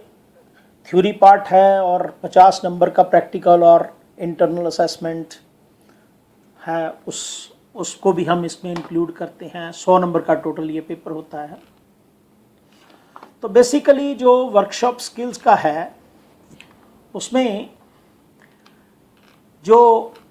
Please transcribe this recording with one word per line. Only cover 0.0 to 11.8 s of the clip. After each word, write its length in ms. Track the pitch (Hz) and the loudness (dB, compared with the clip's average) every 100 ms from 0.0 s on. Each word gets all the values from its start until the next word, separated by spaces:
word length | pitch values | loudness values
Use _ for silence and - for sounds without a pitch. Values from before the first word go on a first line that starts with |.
| - _ _ _ _ _ _ _ - | -18 _ _ _ _ _ _ _ -4
theory 260 | 175 202 | -2 0
part 360 | 208 196 202 202 | 4 6 6 4
है 360 | 185 196 196 | 2 4 2
और 360 | 180 180 170 - | 0 -2 -4 -12
पचास 380 | 175 185 190 185 180 | -2 4 6 4 -4
नंबर 240 | 175 180 | -2 -2
का 140 | 180 | 0
प्रैक्टिकल 600 | 180 170 - 190 180 175 | 2 0 -2 -4 2 4
और 340 | 170 170 - - _ - | 6 4 2 -14 _ -12
internal 460 | 175 160 165 170 170 | -8 -2 -2 -2 -6
assessment 680 | 160 165 - 165 165 160 - _ _ _ _ _ _ _ _ _ _ _ _ 165 | -4 -4 -6 -10 -10 -14 -20 _ _ _ _ _ _ _ _ _ _ _ _ -8
है, 220 | 165 160 - - | -6 -8 -10 -14
उस, 440 | - - - - _ _ - | -14 -14 -16 -20 _ _ -14
उसको 380 | 170 - 196 | -14 -6 -2
भी 120 | 175 160 | -2 -2
हम 200 | 175 170 | -4 -6
इसमें 260 | - 180 | -12 -12
include 420 | 170 - 165 170 | -12 -8 -6 -6
करते 320 | - 165 - 170 | -8 -14 -14 -18
हैं। 260 | 175 170 | -16 -16
सौ 260 | - - 185 | -8 2 2
नंबर 240 | 175 165 | 2 -4
का 120 | 165 | -2
टोटल 360 | 160 160 156 160 | -4 -4 -8 -10
ये 120 | 156 | -10
paper 300 | 156 165 160 | -12 -14 -14
होता 300 | 156 156 151 | -14 -14 -16
है। 200 | 147 - _ _ | -16 -18 _ _